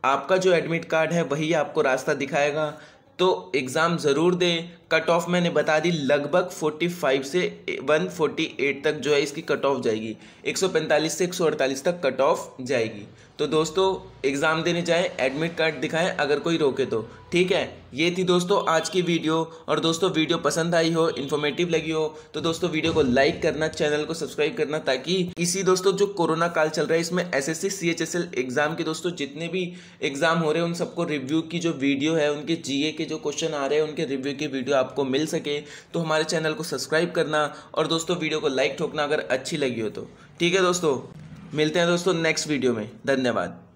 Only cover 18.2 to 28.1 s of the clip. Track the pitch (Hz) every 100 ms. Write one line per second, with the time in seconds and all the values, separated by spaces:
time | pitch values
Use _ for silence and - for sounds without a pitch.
18.2 | 185 175 175 202 - 160 160 185 165 165
19.2 | 151 160 160 - - 151 160 160 185 156
20.2 | 156 - 143 165 165 170 165 165 165 -
21.2 | 139 147 147 - 175 160 156 160 156 -
22.2 | - 160 156 165 170 156 160 156 135 127
23.2 | 143 175 165 139 156 - 151 147 151 165
24.2 | 135 - 151 160 143 156 147 127 151 185
25.2 | 180 - 175 185 185 185 196 190 202 196
26.2 | 165 160 170 165 156 165 151 165 170 180
27.2 | - 135 143 156 190 - 170 165 160